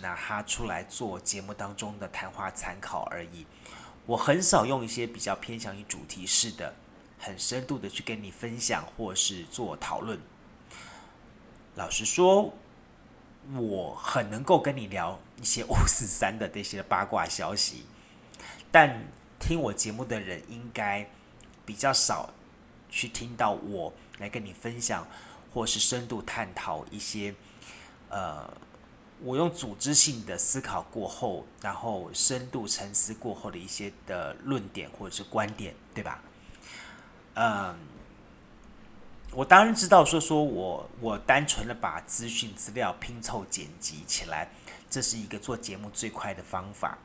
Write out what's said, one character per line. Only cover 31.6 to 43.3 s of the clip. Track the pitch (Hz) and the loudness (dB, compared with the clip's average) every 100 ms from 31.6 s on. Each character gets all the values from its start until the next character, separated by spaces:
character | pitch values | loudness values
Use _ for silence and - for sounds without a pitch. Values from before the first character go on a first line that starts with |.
然 | 101 | -8
后 | 101 117 98 82 | -6 -4 -6 -4
深 | 90 - 127 127 | 4 4 4 -4
度 | 135 104 | -6 -2
沉 | - 98 | -4 0
思 | 101 - | 2 2
过 | 110 120 | 0 -8
后 | 98 104 | -6 -8
的 | 87 | -10
一 | 95 | -10
些 | - 101 - - | -8 -8 -10 -8
的 | 90 76 - | -6 -6 -8
论 | 131 135 95 | -4 -4 -4
点 | 101 73 | -10 -10
或 | - 98 | -10 -8
者 | - | -8
是 | |
观 | 101 107 104 | -4 -2 -2
点， | 107 98 - - | -4 -10 -12 -12
对 | - | -8
吧？ | 90 - - - - - - - - - - - - - | -8 -8 -14 -20 -20 -20 -18 -16 -16 -18 -20 -20 -10 0
嗯， | 113 101 95 85 76 - - - - - - - - - - - - - - | 2 2 -4 -8 -16 -18 -20 -20 -20 -20 -20 -20 -20 -20 -20 -18 -18 -16 -10
我 | 127 135 | 0 12
当 | 185 | 12
然 | 220 | 12
知 | 220 180 | 6 10
道 | 190 | 10
说， | 147 165 | 10 6
说 | 156 156 | 4 4
我， | 147 98 92 78 - - | 4 2 -2 -4 -6 -6
我 | 113 101 | -4 -2
单 | - 135 147 | 6 6 6
纯 | - 110 | 0 0
的 | 117 | -4
把 | 95 80 | -4 -4
资 | - - 117 | 0 0 0
讯 | 117 113 98 | -4 -4 -4
资 | - | -4
料 | 120 110 | 0 -2
拼 | - - 117 | -2 -10 -6
凑 | 110 | -6